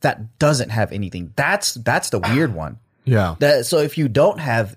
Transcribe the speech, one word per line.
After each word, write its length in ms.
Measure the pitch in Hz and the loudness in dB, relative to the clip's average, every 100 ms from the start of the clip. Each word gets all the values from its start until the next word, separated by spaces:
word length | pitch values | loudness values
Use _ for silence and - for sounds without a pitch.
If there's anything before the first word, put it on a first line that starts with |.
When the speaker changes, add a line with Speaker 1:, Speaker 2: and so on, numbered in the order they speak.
Speaker 1:
that 380 | 143 - 110 - | -2 -2 -8 0
doesn't 300 | 147 143 117 | 2 2 0
have 200 | 113 101 | -2 -2
anything. 420 | 101 98 90 85 - | -2 -6 -8 -8 -4
That's, 380 | 143 202 - | -2 -2 -2
that's 360 | - 113 151 - | -4 -2 0 0
the 80 | 110 | -2
weird 340 | 98 127 156 | 0 0 0
one. 260 | 87 76 57 _ _ | -2 -8 -12 _ _
Speaker 2:
Yeah. 320 | - 113 92 85 | 0 2 2 2
Speaker 1:
That, 260 | 147 143 | 2 2
so 140 | 113 165 | 2 0
if 180 | 147 160 | 0 0
you 120 | 143 | 0
don't 320 | 113 170 202 | 4 4 2
have 360 | 147 117 104 | -2 0 -2